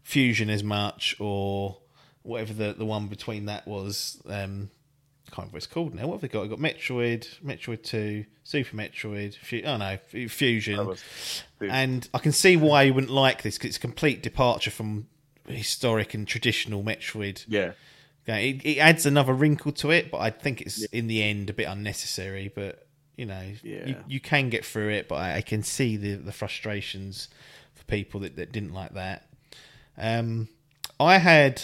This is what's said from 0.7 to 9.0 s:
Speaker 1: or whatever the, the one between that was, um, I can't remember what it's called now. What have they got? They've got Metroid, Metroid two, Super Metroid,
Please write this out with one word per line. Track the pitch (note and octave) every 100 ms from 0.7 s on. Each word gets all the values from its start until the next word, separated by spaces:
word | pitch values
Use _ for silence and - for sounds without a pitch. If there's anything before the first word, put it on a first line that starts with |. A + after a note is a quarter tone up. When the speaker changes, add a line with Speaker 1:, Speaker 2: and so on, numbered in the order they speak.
| G#2 G#2 - - -
Speaker 1:
or | G#2 G2 G2 G2 G2 G2 _ _ _ _
whatever | - A#2 A2
the, | A2 G#2
the | - A2
one | G#2+ G#2
between | G#2 - G#2+ G#2
that | G#2 -
was, | G2+ G2 G2+ - - -
um, | G2+ G2 G2 G2+ _ _ _ _ _ -
I |
can't | -
remember | G2
what | D#2+
it's | -
called | E3 E3
now. | A2 C3+
What |
have | A3
they | C#3+
got? | -
They've | G#2
got | A2
Metroid, | D#3 - - B2 A#2+ A#2 - - C#3
Metroid | - - A2+
two, | - A2+ G#2+ G#2 G#2 _
Super | - D3 B2 A2
Metroid, | G#2 -